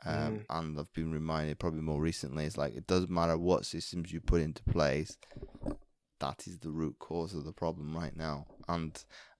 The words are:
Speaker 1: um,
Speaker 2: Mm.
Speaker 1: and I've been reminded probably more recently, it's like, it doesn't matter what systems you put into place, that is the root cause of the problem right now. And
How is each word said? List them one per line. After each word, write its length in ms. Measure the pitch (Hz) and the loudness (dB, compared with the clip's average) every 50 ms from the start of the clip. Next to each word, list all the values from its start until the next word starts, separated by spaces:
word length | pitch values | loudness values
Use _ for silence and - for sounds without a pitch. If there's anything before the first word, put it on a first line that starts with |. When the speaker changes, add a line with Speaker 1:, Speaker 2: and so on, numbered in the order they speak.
| - | -4
Speaker 1:
um, 340 | - 78 76 76 76 110 107 | -2 0 0 0 0 -2 -4
Speaker 2:
Mm. 60 | 107 - | -4 -4
Speaker 1:
and 300 | - 82 82 78 76 73 | -4 -2 -2 -2 -2 -4
I've 120 | 76 - | -6 -4
been 220 | - 82 82 80 80 | -4 -2 -2 0 0
reminded 460 | 76 78 80 80 78 76 76 73 - | -2 0 0 0 2 0 0 -2 0
probably 200 | - 85 80 78 | -2 -2 0 0
more 220 | 78 80 78 73 | 0 0 2 2
recently, 420 | 78 82 80 - - 69 64 78 76 | 2 2 2 0 -4 -4 -2 -2 -2
it's 140 | 76 - - | -2 0 0
like, 180 | 71 71 - | -2 -2 -2
it 100 | 64 - - | -4 0 4
doesn't 220 | 92 92 92 82 | 4 4 4 4
matter 280 | 90 85 85 85 82 82 | 4 4 4 4 4 4
what 280 | 85 90 92 - - | 6 6 4 4 4
systems 460 | - - 85 - - - 87 82 87 | 0 -4 -4 -6 -4 -4 -4 -4 -4
you 80 | 85 82 | -6 0
put 220 | - - 90 85 | 2 4 6 6
into 200 | 80 80 - - - | 4 2 0 -2 -2
place, 520 | - - 85 76 69 67 73 78 - - - - - - - - - - - - - - - - _ _ _ _ _ _ _ | 2 4 6 6 6 4 2 0 -2 -6 -14 -20 -18 -14 -14 -14 -14 -12 -8 -6 -6 -6 -6 -10 _ _ _ _ _ _ _
that 260 | 73 67 67 - - | -4 -4 -4 -6 -10
is 140 | - 90 80 | -12 -10 -8
the 120 | - 80 | -6 -4
root 260 | 76 80 80 73 - - | -2 0 0 0 -2 -6
cause 340 | - - 80 85 82 87 101 | -8 -4 -2 -2 -2 -2 -4
of 120 | 78 73 | -6 -6
the 80 | 78 - | -8 -6
problem 420 | - 90 82 82 87 73 73 78 | -2 -2 -2 -2 -2 -6 -6 -4
right 180 | 82 85 - - | -4 -4 -4 -4
now. 320 | 80 80 78 73 71 73 - - - - - | -4 -4 -2 -2 -4 -6 -10 -16 -10 -4 -2
And 340 | 85 85 82 78 - - - - - - - - - | -2 -2 -2 -4 -6 -10 -14 -16 -18 -20 -20 -20 -20